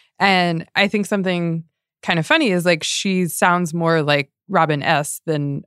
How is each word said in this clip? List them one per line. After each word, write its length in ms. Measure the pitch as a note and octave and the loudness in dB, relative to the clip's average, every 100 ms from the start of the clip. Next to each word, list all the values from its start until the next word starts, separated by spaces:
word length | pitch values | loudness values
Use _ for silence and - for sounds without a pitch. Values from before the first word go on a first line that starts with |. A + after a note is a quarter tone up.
| _ _ | _ _
And 480 | G3 F#3 F3 E3 - | 2 2 2 -2 -4
I 140 | - G3+ | -2 0
think 180 | G#3 G3+ | 0 -2
something 580 | G#3 F#3+ F3+ E3+ E3 E3 _ _ _ | -2 -2 -2 -2 -4 -8 _ _ _
kind 160 | - F3 | -2 -2
of 80 | D#3 | 2
funny 240 | D#4+ C4+ | 2 2
is, 140 | F3+ F3 | 2 2
like, 160 | E3 | 0
she 420 | - - G3 F#3 F3 | -2 -4 -2 0 -2
sounds 460 | - F#3+ F3 F3 | 0 2 2 0
more 280 | E3+ E3 E3 | -2 0 2
like 280 | D3 D3 C#3 _ _ | 2 0 -2 _ _
Robin 340 | F#3+ D#3+ D3 | 0 2 0
S 380 | - D#3 D3 - - | 0 0 -2 -8 -6
than 360 | D3+ C#3+ C#3 | -4 -4 -6